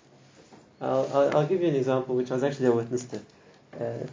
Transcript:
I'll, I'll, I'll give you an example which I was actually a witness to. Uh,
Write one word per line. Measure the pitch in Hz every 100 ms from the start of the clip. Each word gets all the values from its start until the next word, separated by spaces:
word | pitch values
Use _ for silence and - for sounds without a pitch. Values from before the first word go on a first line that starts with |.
| - - - - - - - -
I'll, | 131 131 135
I'll, | 139 139 147
I'll | 151
give | 185
you | 175
an | 139
example | 127 127 127 123
which | 123
I |
was | 127
actually | 143 135 127
a |
witness | 117 117 123
to. | - 107
Uh, | - - - - - - 117 120 -